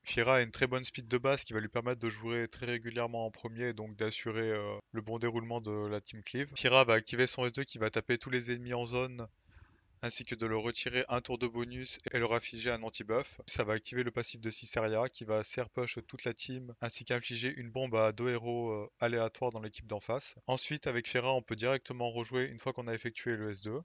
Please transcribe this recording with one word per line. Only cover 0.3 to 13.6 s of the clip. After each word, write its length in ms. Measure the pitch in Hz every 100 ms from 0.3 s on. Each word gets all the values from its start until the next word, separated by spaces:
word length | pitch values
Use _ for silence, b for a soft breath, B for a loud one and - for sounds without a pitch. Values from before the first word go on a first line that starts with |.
| 131
a 40 |
une 100 | 117
très 160 | - 131
bonne 160 | 127
speed 240 | 127 - 113
de 120 | 123
base 260 | 131 139
qui 80 | -
va 80 | 110
lui 80 | 107
permettre 320 | 120 120 123
de 100 | 117
jouer 380 | 104 113 117 117
très 180 | - 120
régulièrement 600 | 120 117 117 117 117 113
en 40 |
premier 380 | - 117 113 123
et 60 |
donc 200 | 110 110
d'assurer, 560 | 104 110 - 117 110 110
euh, 280 | 107 104 101 _
le 100 | 113
bon 160 | 107 117
déroulement 420 | 120 117 113 117
de 260 | 107 104 104
la 140 | 104
team 220 | - 110
cleave. 280 | - 127 139 139
Fiera 280 | 131 131
va 100 | 123
activer 320 | 113 - 120 127
son 180 | -
S 80 | 123
deux 120 | 127
qui 120 | 139 113
va 140 | 110
taper 260 | 113 - 120
tous 140 | 135
les 200 | 127 120
ennemis 240 | 120 123
en 120 | 123 117
zone, 420 | 123 127 123 113 _ b b b b b _
ainsi 220 | 123 -
que 100 | 117
de 120 | 113 113
leur 160 | 110
retirer 420 | 113 117 127 123 127
un 100 | 123
tour 160 | 123 120
de 100 | 123
bonus 520 | 117 120 127 127 - -
et 80 | 123
leur 140 | 117
infliger 380 | 117 - 113 117
un 120 | 117
anti-buff. 560 | 110 - 104 117 139 -
Ça 200 | - -